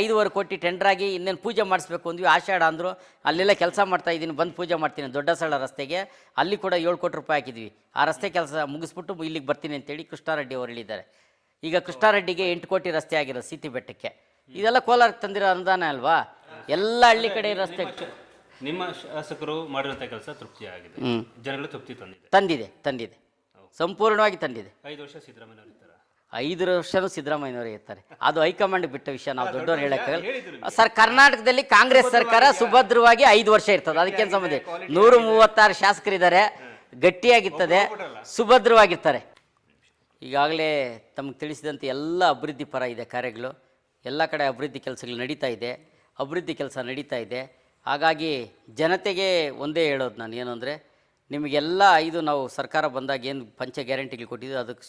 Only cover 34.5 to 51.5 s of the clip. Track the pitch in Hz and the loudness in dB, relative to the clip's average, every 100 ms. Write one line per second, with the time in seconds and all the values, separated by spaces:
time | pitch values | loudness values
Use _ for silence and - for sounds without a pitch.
34.5 | 139 - 170 185 160 220 247 226 220 214 | -4 -6 -12 -2 6 8 8 6 6 6
35.5 | 220 214 185 196 202 208 190 175 175 208 | 6 4 4 2 2 0 2 4 6 4
36.5 | 135 127 110 _ 127 165 180 240 233 190 | 0 -16 -20 _ 2 2 4 4 4 4
37.5 | 151 175 180 202 180 165 123 - - 214 | -2 2 2 2 -2 -12 -14 -10 -2 4
38.5 | 254 220 226 208 170 160 127 - _ _ | 6 6 6 6 4 0 -2 -4 _ _
39.5 | _ _ _ _ _ _ _ 131 139 151 | _ _ _ _ _ _ _ -6 -2 0
40.5 | 160 156 147 127 113 _ - 139 123 151 | 0 -2 -2 -4 -8 _ -12 -12 -10 -12
41.5 | 147 151 139 135 131 156 175 175 127 147 | -10 -10 -8 -8 -6 -4 0 2 0 -4
42.5 | 139 147 131 127 113 117 123 123 110 127 | -10 -10 -6 -6 -8 -10 -8 -8 -8 -12
43.5 | 147 _ _ _ _ 123 143 160 151 139 | -14 _ _ _ _ -10 -4 -4 -2 -4
44.5 | 120 143 131 135 123 120 120 127 147 135 | -4 -8 -10 -12 -12 -10 -10 -8 -6 -6
45.5 | 110 120 131 _ _ _ - 139 170 175 | -6 -8 -12 _ _ _ -10 -8 -6 -8
46.5 | 156 139 135 123 131 143 127 107 123 135 | -8 -8 -8 -10 -10 -8 -8 -8 -10 -12
47.5 | _ _ _ - 139 160 156 160 139 110 | _ _ _ -6 0 0 0 -2 -6 -8
48.5 | _ _ 117 160 180 202 180 190 175 151 | _ _ -2 0 0 -2 -2 0 0 -2
49.5 | 123 143 156 160 139 127 107 113 117 123 | -6 -6 -2 0 0 -4 -8 -12 -10 -10
50.5 | 117 123 151 _ _ _ _ - 143 147 | -8 -10 -10 _ _ _ _ -12 -8 -4